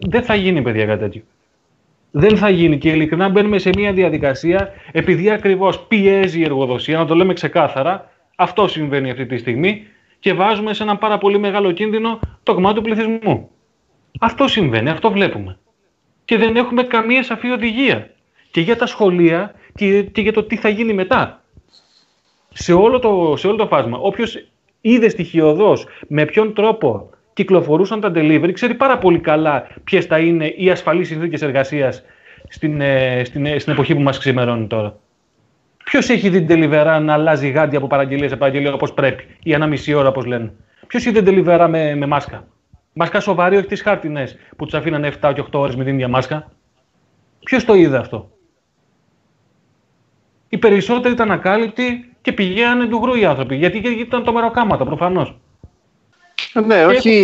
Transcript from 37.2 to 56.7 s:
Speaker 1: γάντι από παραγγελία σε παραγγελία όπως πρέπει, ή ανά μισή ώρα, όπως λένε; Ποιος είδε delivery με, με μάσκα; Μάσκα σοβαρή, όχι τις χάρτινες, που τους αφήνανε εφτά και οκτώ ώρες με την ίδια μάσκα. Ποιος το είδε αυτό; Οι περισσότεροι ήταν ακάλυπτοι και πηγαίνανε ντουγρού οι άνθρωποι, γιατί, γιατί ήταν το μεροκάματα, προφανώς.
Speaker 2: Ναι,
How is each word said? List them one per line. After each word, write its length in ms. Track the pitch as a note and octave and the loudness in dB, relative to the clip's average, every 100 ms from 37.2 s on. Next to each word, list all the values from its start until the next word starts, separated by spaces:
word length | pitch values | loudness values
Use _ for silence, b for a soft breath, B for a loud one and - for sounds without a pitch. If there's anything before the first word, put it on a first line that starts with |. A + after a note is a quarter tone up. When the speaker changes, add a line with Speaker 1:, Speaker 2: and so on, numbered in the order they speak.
| D#3+ D3+ C#3 | 2 0 0
Speaker 1:
γάντι 260 | C#3 D3+ C#3+ | 0 0 -2
από 120 | C3+ | 0
παραγγελία 420 | C#3 C3+ C#3 C#3+ | 0 0 -2 -4
σε 60 | B2+ | -2
παραγγελία 380 | C#3 C#3 C#3+ | -2 0 -2
όπως 200 | C3+ C#3+ | -2 -4
πρέπει, 300 | - C3+ - - b | 0 -2 -2 -10 b
ή 100 | E3 | -2
ανά 140 | D3+ D#3 | 0 0
μισή 260 | C#3 - | -2 -2
ώρα, 140 | D3 C3+ | 0 2
όπως 180 | C3+ B2 | 0 -4
λένε; 280 | A#2+ A2 - b b b | -6 -8 -14 b b b
Ποιος 180 | A#3+ B3 | -4 0
είδε 180 | A3 F#3+ | 2 4
delivery 420 | F#3+ E3+ E3+ E3 | 4 4 4 4
με, 260 | D#3+ D3+ D3 | 2 -2 -2
με 100 | C#3+ | -2
μάσκα; 420 | C#3+ - G#2 - _ _ _ _ | -2 -4 -14 -18 _ _ _ _
Μάσκα 260 | D#3 E3 G#3 | -6 -2 -2
σοβαρή, 380 | G#3 F3 F3+ G3 | -2 0 2 2
όχι 100 | F#3+ | 0
τις 140 | G3 | -4
χάρτινες, 560 | G#3+ G3 D#3 D3 B2+ - B B | -2 -2 -4 -6 -8 -12 B B
που 80 | D3+ | -8
τους 80 | |
αφήνανε 340 | D3+ D#3+ D3+ D3 | -6 -4 -4 -4
εφτά 260 | - D3 | -2 -2
και 60 | C#3+ | -2
οκτώ 200 | - D3 | -4 -2
ώρες 160 | C#3 B2 | -2 -2
με 80 | |
την 100 | C3+ | -4
ίδια 140 | C3+ B2+ | -2 0
μάσκα. 440 | B2+ B2 D3+ - _ _ _ _ _ _ _ _ _ | 0 -2 -6 -12 _ _ _ _ _ _ _ _ _
Ποιος 220 | - C4 - | -2 0 4
το 80 | |
είδε 240 | G3 D#3+ C3 | 6 6 2
αυτό; 320 | A2 A2 - _ _ _ _ _ _ _ _ _ _ _ _ _ _ _ _ _ _ _ _ _ _ | -4 -10 -12 _ _ _ _ _ _ _ _ _ _ _ _ _ _ _ _ _ _ _ _ _ _
Οι 80 | G#3 | 2
περισσότεροι 560 | A3 G3 G3+ A#3+ B3 | 4 4 2 -2 0
ήταν 180 | A#3+ A3 | 0 0
ακάλυπτοι 840 | F3 F#3 G#3 A3+ A3+ B3 A#3+ - _ | 0 0 -2 -2 -4 -6 -6 -12 _
και 100 | - | -6
πηγαίνανε 540 | A3 F#3 G3 A#3+ B3 A#3 | -4 -2 0 0 0 -2
ντουγρού 300 | A#3 A#3+ B3 | -2 -2 0
οι 100 | F#3 | 0
άνθρωποι, 300 | C3+ B2 C3+ | 0 -4 -2
γιατί, 220 | F3 G#3 | -2 -2
γιατί 220 | A#3+ A3+ | -4 -6
ήταν 240 | A#3+ B3 | -6 -4
το 100 | A#3 | -2
μεροκάματα, 520 | A3+ A#3 A#3+ A3 D3 C3+ | -2 -2 -2 0 -2 -4
προφανώς. 520 | D3+ F3+ F#3 C3 - _ _ - _ _ _ _ _ _ - - A#3 | -4 -2 -2 -4 -8 _ _ -20 _ _ _ _ _ _ -14 -6 -2
Speaker 2:
Ναι, 100 | G#3+ | 2